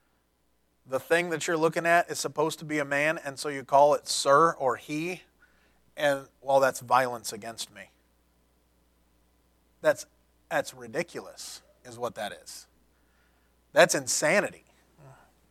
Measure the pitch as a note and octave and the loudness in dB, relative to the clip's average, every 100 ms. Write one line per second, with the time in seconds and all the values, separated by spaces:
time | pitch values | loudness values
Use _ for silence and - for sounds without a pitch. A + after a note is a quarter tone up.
0 | _ _ _ _ _ _ _ _ B2 B2+ | _ _ _ _ _ _ _ _ -6 -6
1 | - E3+ F3 D#3 F#3 D#3+ D#3+ E3+ E3+ E3+ | 0 0 0 -4 -4 0 0 0 2 2
2 | E3 C#3+ D3 C#3+ D#3+ - D3+ D3+ C#3 C#3+ | 2 -6 -6 -4 -4 -4 -6 -6 -2 -2
3 | D3+ E3 C#3+ C3+ D3+ C#3 A#2+ C#3 D3 C3+ | 0 -2 -8 -8 -8 -8 2 6 6 4
4 | - - C#3+ C#3 E3 D#3 C3 A2 - D3+ | -2 -2 4 6 6 2 -2 -2 -4 -6
5 | F3 F3 - _ _ _ _ _ _ - | -6 -8 -14 _ _ _ _ _ _ -2
6 | D3 C#3 C3+ _ C3+ C#3 C3 - B2 B2 | 0 0 -6 _ 2 4 4 0 2 2
7 | B2+ A#2+ G#2+ G#2+ G2+ A2 - G2+ F#2+ _ | 2 -4 -10 -12 -12 -12 -14 -14 -20 _
8 | _ _ _ _ _ _ _ _ _ _ | _ _ _ _ _ _ _ _ _ _
9 | _ _ _ _ _ _ _ _ D#3 C#3 | _ _ _ _ _ _ _ _ 0 0
10 | - _ _ _ - D#3 - C3 A#2+ D3 | -4 _ _ _ -6 -4 -4 -10 -10 -8
11 | E3+ A#2 F#2 - - - _ _ B2 A#2 | -8 -10 -14 -16 -18 -18 _ _ -18 -10
12 | A#2+ G#2+ G#2 E2 - - - _ _ _ | -8 -8 -12 -12 -18 -20 -20 _ _ _
13 | _ _ _ _ _ _ _ C#3 F3 D#3 | _ _ _ _ _ _ _ 4 4 4
14 | B2+ - D#3 G3 B2+ F2 _ _ _ _ | -4 -2 0 0 -2 -8 _ _ _ _
15 | C#3 C3 _ _ _ | -20 -20 _ _ _